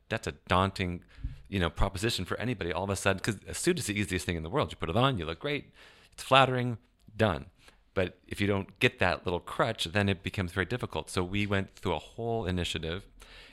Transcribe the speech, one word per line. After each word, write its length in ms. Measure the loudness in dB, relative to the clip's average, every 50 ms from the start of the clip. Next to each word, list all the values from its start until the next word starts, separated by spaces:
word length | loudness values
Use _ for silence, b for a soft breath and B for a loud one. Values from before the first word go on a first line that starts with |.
| _ -6
that's 180 | -6 -4 -4
a 60 | -6 -8 -8 _ 2
daunting, 560 | 4 4 4 2 0 -2 -4 -4 -4 -6 -10 B B B B B B B B -4
you 120 | -2 0
know, 100 | 0 0
proposition 540 | 2 2 0 0 0 0 -2 -2 0 -2 -4
for 120 | -4 -4 -4
anybody 340 | -2 -4 -4 -4 -4 -4 -2
all 100 | -2 -2
of 60 | -2
a 60 | -2
sudden, 240 | 2 2 2 2 2
'cause 180 | 0 -2 -4 -4 -6
a 80 | -10 -8
suit 240 | -2 0 2 2 2
is 80 | 0
the 120 | -2 -2 -2
easiest 280 | -2 0 -2 -2 -2
thing 100 | -2 -2
in 60 | -2 -4
the 80 | -2
world. 220 | -2 -2 -2 -2 -4
You 40 |
put 140 | -6 -4 -2
it 60 | 2
on, 200 | 2 2 2 2
you 80 | 0 -4
look 140 | -6 -6 -6
great, 320 | -6 -4 -4 -6 -6 -10 B B B B B B B B B
it's 100 | -14 0
flattering, 540 | 4 6 6 8 6 4 2 0 -2 -4 -6 -10 _ _ _ _ -8 0
done. 300 | 2 2 2 2 0 -4 -10 -18 b b b b b b _ -2
But 240 | -2 -2 -2 -4 _ _
if 140 | -10 -4 0
you 80 | 0 2
don't 280 | 2 0 -2 -4 0 2
get 180 | 2 2 4 4
that 260 | 2 2 2 2 0
little 140 | -2 -2 -2
crutch, 460 | -2 -4 -2 0 0 0 0 -2 -4
then 240 | 0 2 4 4 4
it 160 | 2 0 -2
becomes 260 | -4 -4 -4 -4 -2
very 160 | -2 -2 -2
difficult. 440 | -2 -2 -4 -4 -4 -6 -6 -6 -4
So 120 | -2 -2 -2
we 240 | 0 0 -2 0
went 300 | 2 0 0 0 -2 -8
through 160 | -6 -2 -2 -2
a 40 | -2
whole 440 | -4 -8 -10 -8 -4 -4 -2 -2 -2
initiative, 600 | 0 0 0 -2 -2 -4 -4 -4 -6 -6 -6 -8 -12 -20 B B B B B B B